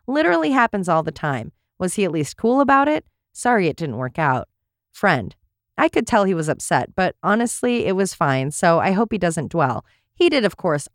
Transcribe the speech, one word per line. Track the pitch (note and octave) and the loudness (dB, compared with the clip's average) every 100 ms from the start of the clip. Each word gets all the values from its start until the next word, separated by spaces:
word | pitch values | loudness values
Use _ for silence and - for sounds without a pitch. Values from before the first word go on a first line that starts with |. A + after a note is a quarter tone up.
| - | -6
Literally | C#4+ E4 E4 D#4 | 0 2 2 2
happens | C4 A#3 G#3 F3+ | 2 0 0 0
all | D#3+ | 0
the | D#3+ | -2
time. | D#3 D3+ B2+ C3 - _ - | -4 -6 -6 -8 -16 _ -8
Was | F#3 G#3+ | -6 -2
he | F#3 | -2
at | |
least | D#3+ C#3+ - | -2 -4 -2
cool | A3+ C4 | 0 2
about | C4 C#4 C#4+ | 4 4 2
it? | D4+ - _ _ | 0 -4 _ _
Sorry | - B3 A#3 E3+ | -6 0 2 2
it | - | -2
didn't | D#3+ A2+ | -6 -6
work | B2+ C#3 | -6 -2
out." | D3+ B2+ - _ _ _ _ | 0 0 -4 _ _ _ _
Friend, | - G3+ C#3+ F#2 - _ _ _ - | -2 0 0 -2 -12 _ _ _ -2
"I | D#4 | 0
could | - A3+ | 0 0
tell | A3 | 2
he | G3 | 2
was | F3 D#3 | 0 -2
upset, | - - C#3+ - - | -4 -2 -2 -2 -2
but | F#3 - | -4 -2
honestly, | F3 A3 A#3+ - B3 A#3+ - | -2 0 0 -2 -2 0 0
it | F#3+ | 0
was | F#3+ | -2
fine, | - D3+ C3 C3+ | 0 0 0 -2
so | - F3+ E3 | 0 2 4
I | D#3+ | 2
hope | G3 A3+ | 0 0
he | G#3 | -2
doesn't | F3 E3 D#3 | -2 -2 -4
dwell. | E3+ C3+ A2 - _ _ | 0 0 -2 -8 _ _
He | - F4 | 0 2
did, | D4 G3+ | 2 0
of | - | 0
course, | F3+ D3 - | -2 -2 -2